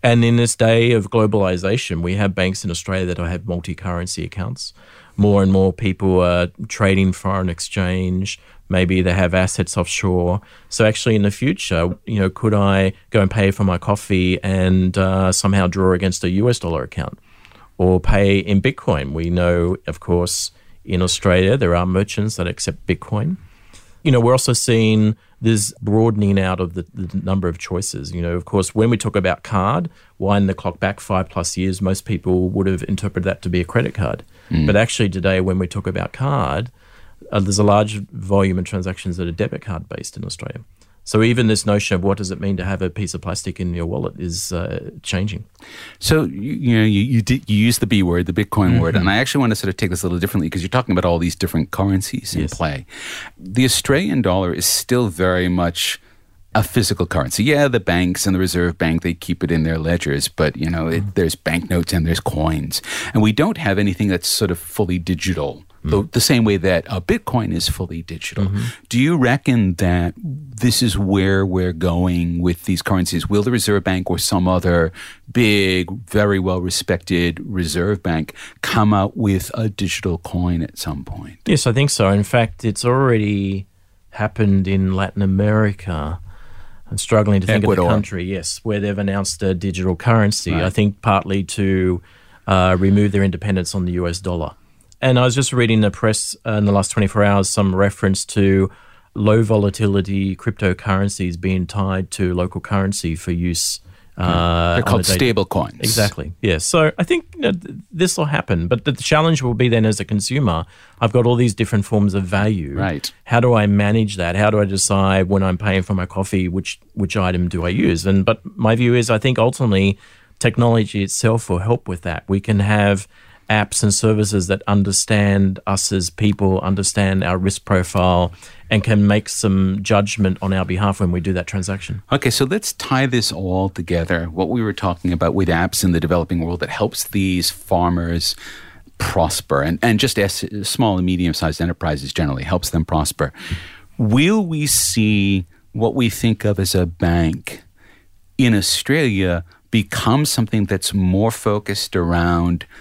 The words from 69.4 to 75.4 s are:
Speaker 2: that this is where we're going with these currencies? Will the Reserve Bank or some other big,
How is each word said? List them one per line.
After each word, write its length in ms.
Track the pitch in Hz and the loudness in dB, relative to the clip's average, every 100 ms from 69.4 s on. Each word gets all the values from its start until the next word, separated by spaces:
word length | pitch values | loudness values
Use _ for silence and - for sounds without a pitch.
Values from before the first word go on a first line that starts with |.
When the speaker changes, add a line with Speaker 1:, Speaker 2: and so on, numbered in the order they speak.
| - 120 98 87 | 2 2 2 2
Speaker 2:
that 400 | 90 90 87 - | 0 2 0 -4
this 640 | 170 139 143 113 120 113 | -10 -10 -12 -2 0 2
is 160 | 120 107 | 0 0
where 480 | 98 98 95 98 95 | 0 2 2 2 2
we're 260 | 92 90 | 0 -2
going 720 | 80 90 85 90 87 85 85 | -2 -2 0 0 0 0 0
with 240 | 87 87 - | 0 -2 -2
these 160 | 90 | -4
currencies? 480 | - 95 87 87 - | 0 0 0 -2 0
Will 140 | 101 | 0
the 80 | 104 | 2
Reserve 320 | 123 - 101 | 0 0 0
Bank 260 | 92 92 92 | 0 -2 -2
or 80 | 90 | -2
some 300 | - 98 90 | 0 0 2
other 440 | 92 90 87 82 - - - - | 2 2 2 2 -4 -20 -20 -6
big, 600 | - | 2